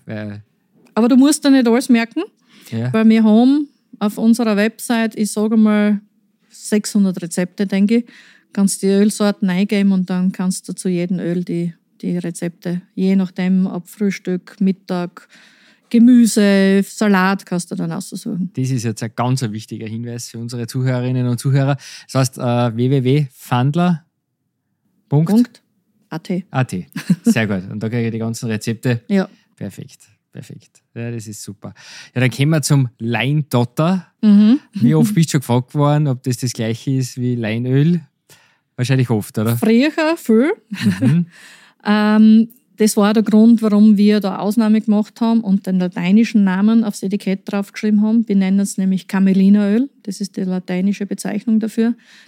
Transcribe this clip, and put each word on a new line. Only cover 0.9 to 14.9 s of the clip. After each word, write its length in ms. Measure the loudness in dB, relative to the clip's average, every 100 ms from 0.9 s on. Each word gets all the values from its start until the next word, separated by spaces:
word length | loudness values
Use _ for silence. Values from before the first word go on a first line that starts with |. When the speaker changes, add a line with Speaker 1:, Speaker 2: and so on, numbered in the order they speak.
| -2
Speaker 2:
Aber 120 | 2
du 80 | 4
musst 300 | 4 2 2
da 40 |
nicht 180 | 4 4
alles 220 | 2 2
merken, 340 | 0 0 -6 -8 _ _ _ -10
Speaker 1:
Ja. 200 | -6 -2
Speaker 2:
weil 140 | 2 4
wir 160 | 4
haben 440 | 4 4 4 2 -2 _ _ -6
auf 180 | -6 0
unserer 380 | 0 2 0 0
Website, 580 | -2 -4 -4 -2 -2 -4
ich 140 | -6
sage 260 | -2 0 2
mal, 440 | 2 2 0 -2 -6 _ _ _ _
sechshundert 720 | -18 -4 -4 0 0 0 -2
Rezepte, 460 | -6 -6 -6 -4 -4
denke 300 | 0 2 0
ich. 80 | -2 -12 -20 _ _
Kannst 280 | -2 -2 -2
die 60 | 0
Ölsorten 640 | 2 2 0 -2 -2 -2
eingeben 420 | -2 -2 0 0
und 180 | 0 -2
dann 220 | -2 -2
kannst 360 | -2 -4 -6 -10
du 60 |
zu 160 | -8 -4
jedem 300 | -4 -4 -4
Öl 240 | -4 -4
die, 300 | -4 -6 -6 -10 _ _
die 160 | -8 -6
Rezepte, 640 | -8 -8 -10 -8 -8 -8 -8 -4
je 200 | 0 0
nachdem, 520 | -2 -4 -2 0 -2
ob 200 | -6 -12
Frühstück, 720 | -6 -4 -4 -6 -8 -8 -4
Mittag, 680 | -2 -2 -6